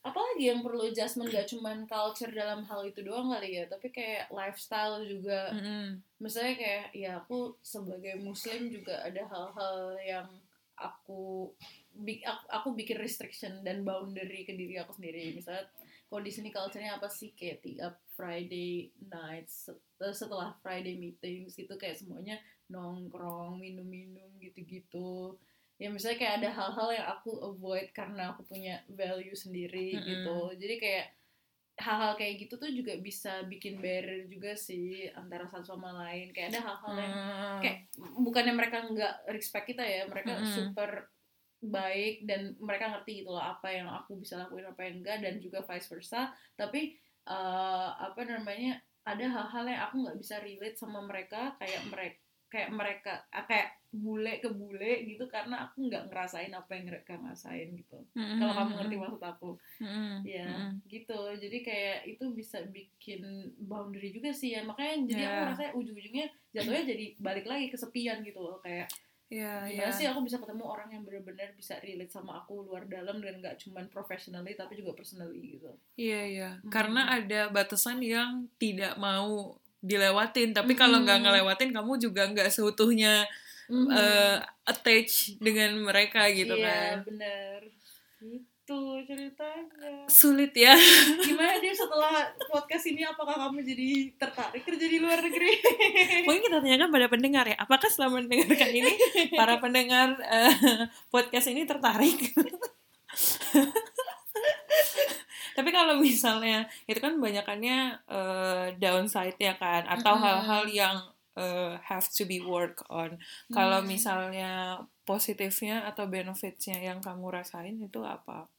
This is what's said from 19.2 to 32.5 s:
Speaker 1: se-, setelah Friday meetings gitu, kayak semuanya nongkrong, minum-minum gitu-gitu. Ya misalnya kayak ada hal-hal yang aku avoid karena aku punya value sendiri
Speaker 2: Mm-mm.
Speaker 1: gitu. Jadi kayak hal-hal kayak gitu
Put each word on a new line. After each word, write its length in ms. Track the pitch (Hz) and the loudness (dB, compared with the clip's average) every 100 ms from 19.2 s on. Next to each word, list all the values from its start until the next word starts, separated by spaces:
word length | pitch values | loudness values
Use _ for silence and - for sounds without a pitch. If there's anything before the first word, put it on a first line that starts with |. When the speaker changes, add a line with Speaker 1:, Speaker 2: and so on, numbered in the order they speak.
| 156 165 170 | -14 -16 -16
Speaker 1:
se-, 260 | - - 165 _ _ 196 | -18 -18 -20 _ _ -10
setelah 420 | 196 208 196 175 - | -10 -10 -10 -10 -12
Friday 340 | 196 185 185 | -12 -10 -10
meetings 600 | 180 175 175 180 180 185 | -10 -12 -14 -14 -14 -16
gitu, 200 | - 190 | -18 -16
kayak 220 | 196 190 - | -12 -12 -12
semuanya 420 | 190 170 190 214 _ _ _ | -14 -16 -12 -14 _ _ _
nongkrong, 920 | 180 175 180 180 175 175 170 175 180 | -14 -12 -12 -14 -12 -12 -10 -12 -14
minum-minum 720 | 190 185 185 185 185 185 190 196 | -16 -16 -16 -16 -18 -20 _ -20
gitu-gitu. 960 | 185 185 170 185 _ 175 180 185 185 190 _ _ _ | -20 -20 -18 -18 _ -12 -10 -10 -12 -16 _ _ _
Ya 160 | _ 208 | _ -12
misalnya 260 | 202 220 233 | -8 -6 -4
kayak 180 | 233 208 | -2 -2
ada 120 | 208 | -2
hal-hal 360 | 208 196 220 226 | -4 -6 -4 -4
yang 140 | 226 170 | -4 -6
aku 260 | 196 233 220 | -8 -10 -10
avoid 500 | 202 190 190 190 190 | -12 -12 -6 -6 -6
karena 400 | - 190 202 180 | -12 -12 -10 -10
aku 160 | 185 - | -10 -16
punya 320 | 196 185 180 - | -14 -12 -12 -14
value 460 | 190 190 185 190 | -8 -6 -6 -10
sendiri 560 | 196 190 180 175 185 185 | -14 -12 -10 -8 -8 -6
Speaker 2:
Mm-mm. 140 | 190 - | -6 -6
Speaker 1:
gitu. 300 | 185 180 175 175 185 | -6 -6 -6 -6 -8
Jadi 180 | 202 226 | -10 -6
kayak 280 | 214 190 - _ _ _ _ _ _ - | -2 -4 -6 _ _ _ _ _ _ -12
hal-hal 380 | 233 214 214 | -4 0 0
kayak 240 | 214 208 196 | -2 -6 -8
gitu 160 | 208 | -12